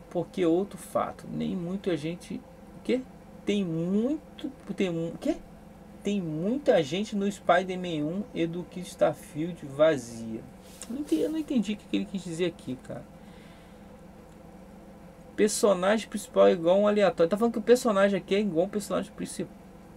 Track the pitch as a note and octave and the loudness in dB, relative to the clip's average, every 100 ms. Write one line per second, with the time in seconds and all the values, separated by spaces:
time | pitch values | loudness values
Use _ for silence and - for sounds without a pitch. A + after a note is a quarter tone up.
0 | - F3+ E3+ - E3+ E3+ G3 - - - | -8 -6 -4 0 2 2 0 -6 -4 -2
1 | - - - D3+ D#3 F#3+ F3 G3 G3 E3 | -2 -4 -10 -6 -4 -4 -4 -4 -2 -2
2 | D#3 F3 - - - - - - - B3+ | -4 -8 -10 -12 -12 -20 -20 -12 -2 -2
3 | - - - - - G3+ F#3 D#3+ E3+ G3+ | -2 -16 -20 -10 -2 0 0 -2 0 2
4 | A#3+ D#4 - - D#4 - - G3 F#3+ E3 | 2 -2 -6 -12 -12 -12 -12 -2 -2 0
5 | E3 - C#4 E4 - - - - - - | -4 -4 -4 -4 -8 -20 -20 -20 -20 -8
6 | G3+ G3+ E3 D3+ F#3+ C#4 C#4+ G3+ C3+ F3 | -4 -2 -2 -2 -2 0 4 4 4 -2
7 | A3 G#3 G3 G3 - F3 F#3 F#3 F3+ D#3 | -2 -2 -2 0 4 4 4 -4 -4 -2
8 | D3 F#3 - F3 E3 F3 E3 F3+ F3+ - | -2 -4 -6 -2 -2 -2 -8 -10 -12 0
9 | F#3+ C#3+ - D3 E3+ E3+ C#3+ C3+ D#3+ C#3+ | 0 0 -8 -6 -6 -6 -10 4 4 4
10 | A#2 A2+ A2+ A2+ - - - - - B3+ | -2 -8 -8 -8 -10 -18 -20 -18 -10 -8
11 | D4 D#4 D4+ D#4 D4+ C4 G3+ G#3 - G3+ | 0 0 0 -2 0 0 0 -4 -4 -4
12 | G3 G3 F3+ D#3+ F3+ - - B2+ - - | -4 -6 -8 -2 -2 -4 -10 -10 -10 -14
13 | - - - - - - - - - - | -14 -18 -20 -20 -20 -20 -20 -20 -20 -20
14 | - - - - - - - - - - | -20 -20 -20 -20 -20 -20 -20 -20 -20 -20
15 | - - - - G#3 - G#3+ F#3 F#3 A3 | -20 -20 -14 0 2 4 2 4 4 2
16 | - G#3 - F#3+ G3 F#3 E3 G3 G#3 G#3 | -2 -10 -2 6 6 6 4 4 4 4
17 | F#3+ - E3 G3+ A#3 A#3 A3 B3 A#3+ G3 | 2 4 2 4 0 0 4 4 6 4
18 | G3+ G3 - G3 G#3 D#3+ G3 G#3 G3+ F3 | 4 2 0 0 2 2 0 -2 -4 -4
19 | - - F3 - - - - - - | -6 -8 -10 -8 -10 -10 -20 -20 -18